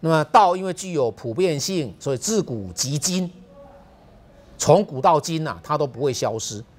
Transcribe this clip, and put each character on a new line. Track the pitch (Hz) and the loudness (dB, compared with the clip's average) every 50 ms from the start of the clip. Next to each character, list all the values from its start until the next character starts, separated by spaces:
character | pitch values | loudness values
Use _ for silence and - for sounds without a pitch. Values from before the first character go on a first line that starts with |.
那 | - 160 | 2 4
么 | 160 156 151 | 4 2 2
道 | - - 240 208 180 180 | 4 4 6 6 6 4
因 | 185 190 | 0 -2
为 | 190 175 | -6 -6
具 | - - 190 175 | -6 -8 -6 -2
有 | 156 131 117 | 0 0 0
普 | 110 - - 123 113 | -2 -4 -8 -8 -2
遍 | 117 185 185 156 143 | 0 0 0 0 -2
性， | 131 - 196 175 147 113 87 - | -2 -2 -2 -4 -4 -4 -8 -10
所 | - 143 139 | -6 -4 -4
以 | |
自 | 120 - - 226 214 175 | -4 -2 -2 -2 -2 -2
古 | - 131 110 98 92 87 | -2 -4 -8 -8 -10 -8
及 | - - 127 139 151 | -6 -6 -4 -4 -2
今， | - - 180 185 185 175 - - - - - - - - - - - - - - - - - - - - - - - - - - | -2 -2 -2 -2 -4 -4 -8 -14 -20 -20 -20 -20 -20 -20 -20 -20 -20 -20 -20 -20 -20 -20 -20 -20 -20 -20 -20 -20 -20 -20 -10 -6
从 | - - 147 185 214 | 4 6 6 6 6
古 | - 151 131 | 2 -4 0
到 | 127 185 170 151 | 2 4 4 4
今 | 139 - 165 160 160 | 2 -2 -4 -4 -4
啊， | 147 101 85 78 | -4 -8 -10 -6
它 | - 151 | -2 0
都 | 147 151 | 0 0
不 | 135 117 117 139 | 0 -2 -2 -2
会 | 143 123 | -2 0
消 | - - 117 107 110 | 0 -2 -4 -4 -4
失 | - - 110 104 110 _ - | -6 -8 -10 -10 -12 _ -20